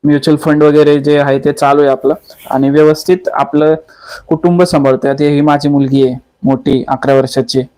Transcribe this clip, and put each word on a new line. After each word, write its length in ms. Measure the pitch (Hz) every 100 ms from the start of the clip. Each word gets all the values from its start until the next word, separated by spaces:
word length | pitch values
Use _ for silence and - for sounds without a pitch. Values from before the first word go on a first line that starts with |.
म्युच्युअल 340 | 151 147 151 151
फंड 260 | 160 151
वगैरे 360 | 151 147 147 147
जे 200 | 143 147
आहे 200 | 143 135
ते 140 | 143
चालू 280 | 143 139 143
आहे 80 | 143
आपलं 240 | 131 135 156 _ - -
आणि 180 | 131 139
व्यवस्थित 600 | 147 151 156 - 180 -
आपलं 420 | - 139 147 151 156 _ _ - - -
कुटुंब 360 | 160 175 175
सांभाळतोय. 480 | 180 156 135 131 139
आता 120 | 139
ही 180 | 147 143
माझी 280 | 151 143 147
मुलगी 380 | 143 135 135 131
आहे 80 | 127 _ _
मोठी, 400 | 165 131 143 135 -
अकरा 260 | 131 156
वर्षाची 480 | 135 131 139 120 135 131